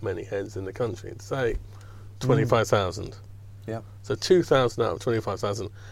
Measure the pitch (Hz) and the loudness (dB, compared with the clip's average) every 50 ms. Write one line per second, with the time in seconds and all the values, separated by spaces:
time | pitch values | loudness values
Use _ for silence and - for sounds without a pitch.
0 | 107 104 92 92 - 107 104 98 101 98 - 98 95 92 92 - 123 113 90 - | -4 -4 -4 -4 -4 -4 -4 -4 -4 -4 -6 -8 -8 -6 -4 -2 -2 -2 -4 -6
1 | - 95 - - - - 143 135 127 117 104 - - - - - - - - - | -10 -12 -14 -12 -8 -6 -4 0 0 0 0 -2 -6 -10 -14 -16 -16 -16 -16 -16
2 | - - - - - 127 131 113 110 120 123 113 110 - - 104 98 90 87 104 | -16 -14 -10 -2 2 4 4 6 6 6 4 4 4 6 4 4 4 2 -2 -4
3 | 95 92 - - - - - - - - - - - - 107 113 - - - - | -8 -8 -10 -12 -16 -16 -16 -16 -16 -16 -16 -14 -10 -8 -8 -8 -8 -12 -16 -10
4 | - - 127 - - - 185 180 165 - 156 135 127 117 - - 117 107 85 - | -4 -4 -4 0 4 6 6 6 8 6 6 6 6 4 2 2 0 0 0 -2
5 | - 123 117 110 104 107 98 92 - 104 101 107 98 92 - - - - | 0 0 0 0 0 -2 -2 -2 0 -2 -2 -2 -4 -8 -10 -12 -16 -16